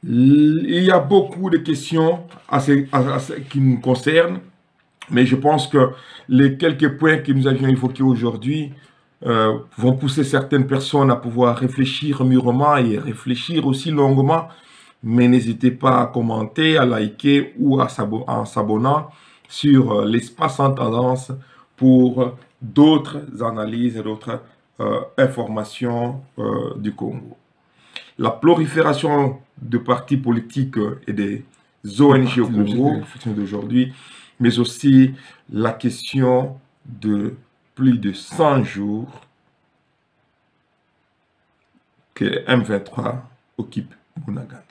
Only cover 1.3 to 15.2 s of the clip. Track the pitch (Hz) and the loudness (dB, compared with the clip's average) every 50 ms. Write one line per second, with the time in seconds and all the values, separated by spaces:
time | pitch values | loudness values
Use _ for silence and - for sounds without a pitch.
1.3 | - 170 190 190 170 160 - 160 156 139 - - 165 160 160 160 175 170 - - | -6 -6 -4 0 0 0 0 -2 -6 -6 -4 -4 -2 0 2 2 0 -2 -6 -16
2.3 | - - - - - 143 135 143 143 139 139 - - 135 127 135 139 135 - - | -20 -20 -10 -4 -4 -2 2 2 2 2 2 0 -2 -2 0 0 -2 -6 -6 -8
3.3 | 160 - 135 - - 139 135 131 127 117 - 127 127 120 - 147 156 165 165 170 | -12 -12 -12 -6 -2 0 2 2 2 2 0 -2 -2 0 0 2 4 4 2 2
4.3 | 185 185 - - _ _ _ _ _ _ _ _ _ _ - - - 120 127 120 | -2 -8 -12 -16 _ _ _ _ _ _ _ _ _ _ -14 -2 2 4 4 4
5.3 | 127 131 135 147 151 147 135 - - 143 127 123 - - - - - - - - | 2 2 2 0 0 0 -2 0 2 4 4 2 0 -8 -20 -20 -20 -20 -6 0
6.3 | 127 127 139 139 135 135 170 165 156 131 151 143 135 - 156 160 156 151 - - | 4 4 4 4 2 2 0 -2 0 2 0 0 0 2 2 2 2 2 0 0
7.3 | 135 135 131 139 135 127 135 135 131 120 127 123 - - 135 131 127 113 117 120 | 0 2 2 0 0 0 2 2 2 2 0 -4 -2 0 2 2 2 2 0 -4
8.3 | 107 101 104 123 147 156 151 139 135 - _ _ _ _ _ _ _ _ - - | -4 -4 -4 -4 -4 -4 -4 -8 -12 -18 _ _ _ _ _ _ _ _ -4 -2
9.3 | 117 113 110 110 110 - - - _ - 113 127 131 135 151 139 135 156 143 131 | 0 2 2 0 0 -4 -8 -14 _ -2 0 0 0 2 -2 -4 -2 -2 -2 0
10.3 | - 135 131 - - 139 131 135 135 123 135 - - 147 139 131 120 120 - 123 | 0 -2 -2 0 0 0 0 0 -2 -4 -4 -2 0 2 2 2 2 0 -2 -6
11.3 | 113 120 123 120 120 123 135 127 - - 131 131 - - - 151 139 135 131 127 | 0 2 2 2 2 0 -2 -4 0 -2 -2 -2 -2 -6 -4 -4 -2 0 2 2
12.3 | 127 127 123 123 120 131 143 147 147 139 131 117 107 104 - 143 107 - - 127 | 2 2 2 2 0 2 2 2 2 2 2 0 -2 -4 -6 -8 -10 -10 -6 -6
13.3 | 123 120 - - 170 156 135 139 131 135 - 160 156 147 143 139 135 135 131 139 | -6 -6 -6 -4 -4 -2 0 0 -2 -2 -2 -4 0 2 2 2 4 2 2 2
14.3 | 160 - - - - - _ _ - - _ _ _ _ - 113 113 123 | 2 0 -2 -6 -16 -20 _ _ -20 -20 _ _ _ _ -6 -2 2 4